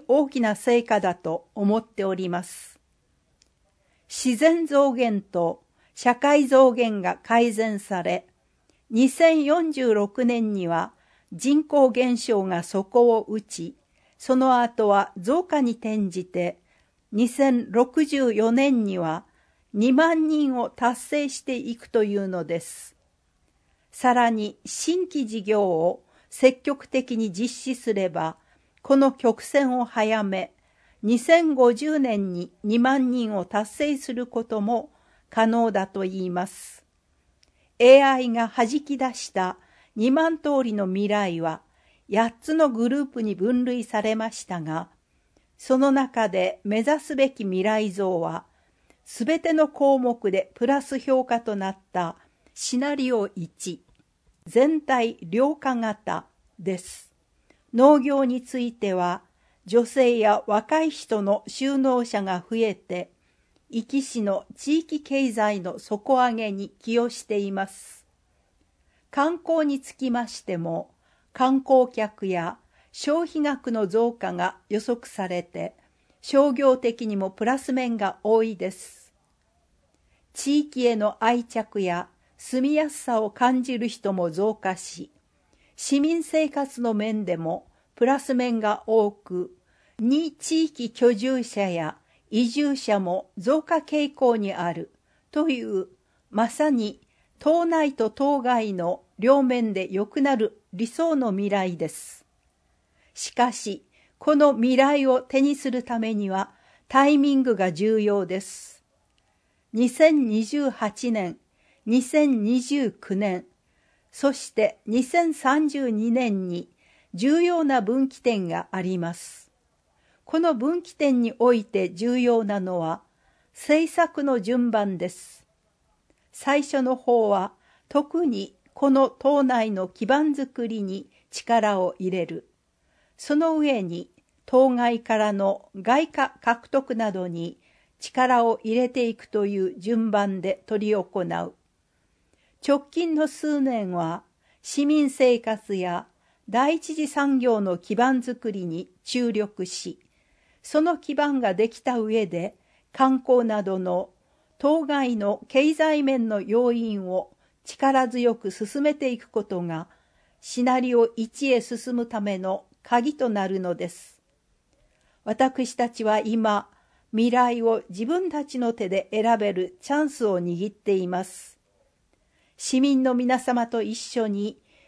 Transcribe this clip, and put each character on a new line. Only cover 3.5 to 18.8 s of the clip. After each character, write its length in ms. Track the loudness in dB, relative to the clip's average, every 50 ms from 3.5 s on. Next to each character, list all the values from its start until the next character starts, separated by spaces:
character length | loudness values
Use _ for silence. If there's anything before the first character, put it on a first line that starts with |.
| _ _ _ _ _ _ _ _ _ _ _
自 300 | -16 -10 -4 -2 -2 0
然 300 | 4 4 4 4 4 0
増 260 | 0 2 4 4 4 2
減 280 | 0 0 0 0 -2
と 420 | -6 _ -4 -2 -2 -2 -2 -6 _ _ _ _ _ _ _ -2
社 140 | 0 0 2
会 320 | 2 4 4 6 4 4
増 240 | 6 6 8 8 6
減 300 | 6 2 -2 -2 -2 -2
が 180 | -2 -4 -4 -4 _
改 280 | 2 4 4 4 4
善 280 | 2 0 -2 -2 -2 -6
さ 240 | -6 -6 -6 -4 -2
れ、 220 | -2 -4 -4 -6 _ _ _ _ _ _ _ _ _ _ _ _ -4
二 200 | 0 2 2 2
千 340 | 4 4 4 6 6 4 2
四 300 | 2 2 2 0 -2 -2
十 200 | 0 2 2 2
六 300 | 2 2 -2 -2 0 0
年 300 | 0 2 0 0 -2 -2
に 160 | -2 -2 -2
は 240 | -2 -2 -2 -4 _ _ _ _ _ _ _ -18 -14
人 280 | -4 0 2 2 2 2
口 240 | 2 4 4 4 4
減 260 | 4 2 0 0 0
少 300 | -2 0 0 0 0 0
が 180 | 0 -2 -4 -4
底 540 | -4 -4 -4 -4 2 4 4 6 6 4
を 60 | 2 0
打 180 | -4 -8 -8
ち、 340 | -8 -10 -12 -12 -12 -12 -12 _ _ _ _ _ _ _ _
そ 200 | _ -2 0 2
の 240 | 4 4 4 4 4
後 260 | 2 0 0 0 2
は 240 | 4 4 4 2 0 -6
増 260 | -8 -2 0 0 0 0
加 160 | 0 0 0
に 140 | 0 0 -2
転 340 | -4 -6 -4 -2 -2 -4
じ 180 | -4 -4 -8 -10
て、 320 | -6 -4 -4 -4 -4 -6 _ _ _ _ _ _ _ _ _ _ -6
二 160 | -2 0 0
千 420 | 0 2 2 2 2 2 0 -2 0
六 360 | 2 0 0 2 2 0 0
十 260 | 0 0 0 0 0
四 200 | 2 2 2 2 4
年 320 | 2 4 2 2 2